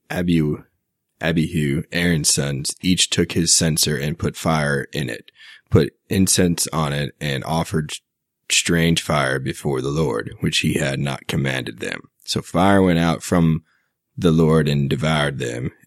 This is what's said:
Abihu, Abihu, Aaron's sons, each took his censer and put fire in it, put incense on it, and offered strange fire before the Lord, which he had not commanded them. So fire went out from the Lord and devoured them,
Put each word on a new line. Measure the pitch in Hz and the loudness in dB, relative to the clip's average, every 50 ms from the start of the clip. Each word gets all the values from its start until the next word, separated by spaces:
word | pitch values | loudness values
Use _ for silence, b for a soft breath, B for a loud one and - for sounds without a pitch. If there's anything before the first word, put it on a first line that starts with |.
| _ - | _ -8
Abihu, | 80 85 87 87 85 82 76 76 73 - - _ _ _ _ _ _ _ _ _ _ - - | -6 -2 0 2 4 4 2 2 -2 -4 -8 _ _ _ _ _ _ _ _ _ _ -4 -2
Abihu, | 80 82 82 78 76 - 80 73 71 67 78 78 - | 0 0 0 0 0 0 -2 0 0 -2 -2 -4 -4
Aaron's | - 85 87 87 85 78 73 - - | -2 0 0 2 2 0 0 0 0
sons, | - 69 71 71 67 73 - - _ | 0 -2 -2 -4 -4 -6 -8 -8 _
each | - 90 90 82 - - | 0 0 2 2 2 0
took | - - 87 - | 0 0 0 0
his | - 95 85 80 - | 0 0 2 2 2
censer | - 87 82 76 78 - - 76 | 2 2 2 2 0 0 0 -2
and | 67 69 76 80 - | -2 -4 -4 -4 -4
put | - 76 - | -4 -6 -4
fire | - - - 85 78 73 71 71 69 65 - | -4 -2 0 0 0 0 0 -2 -2 -4 -6
in | - 73 71 60 | -6 -6 -6 -6
it, | 57 - - - B B B B B B B B | -8 -10 -14 -20 B B B B B B B B
put | - 90 76 - - _ _ - | 2 2 2 2 -2 _ _ -2
incense | 90 95 98 - - - 92 90 85 - - - | 2 2 2 4 4 2 2 2 2 0 -4 -4
on | - 80 80 76 | -2 -4 -2 -2
it, | 71 71 71 69 - - | -2 -4 -6 -6 -8 -8
and | 76 73 69 67 - | -6 -6 -4 -4 -4
offered | - 80 82 80 - - 80 76 73 - - _ _ _ _ _ _ _ _ _ - | -2 -2 -2 -2 -2 -2 -4 -2 -4 -8 -12 _ _ _ _ _ _ _ _ _ -2
strange | - - - - 85 82 82 82 82 - | 0 0 2 2 2 2 4 4 2 2
fire | - - 78 73 67 65 65 67 | 0 0 0 0 0 0 -2 -2
before | 67 69 69 - - 76 69 64 | -4 -6 -8 -6 -4 -4 -2 -2
the | 64 69 | -2 -2
Lord, | 71 78 80 - 57 55 53 - - - | -2 0 0 -2 -2 -4 -6 -10 -8 -6
which | - 85 76 - | -4 -2 0 0
he | - 76 73 - | 0 0 0 0
had | 76 69 67 67 | 0 -2 -2 -2
not | 71 69 67 - - - | -4 -4 -6 -8 -8 -6
commanded | - 76 67 67 65 65 62 - - - | -4 -2 -2 -2 -2 -4 -6 -8 -8 -8
them. | - - - - - _ _ _ - | -8 -8 -8 -10 -14 _ _ _ -8
So | - - - | -6 -6 -6
fire | - - - 85 92 98 101 98 | -6 -2 0 2 4 6 6 6
went | 95 90 87 82 | 6 4 4 4
out | 85 85 78 - | 2 0 0 -2
from | - - 92 90 82 80 80 80 - _ _ _ _ _ _ _ _ _ _ - | -2 0 2 4 4 4 2 0 -4 _ _ _ _ _ _ _ _ _ _ 0
the | 95 87 | 2 2
Lord | 80 80 82 78 80 80 76 71 | 4 4 4 4 4 4 2 2
and | 73 71 69 67 | 0 0 0 0
devoured | - 67 76 76 80 76 73 71 69 62 | -2 -2 0 0 0 0 0 -2 -4 -4
them, | 62 60 58 60 62 - - _ _ | -6 -6 -6 -6 -8 -8 -10 _ _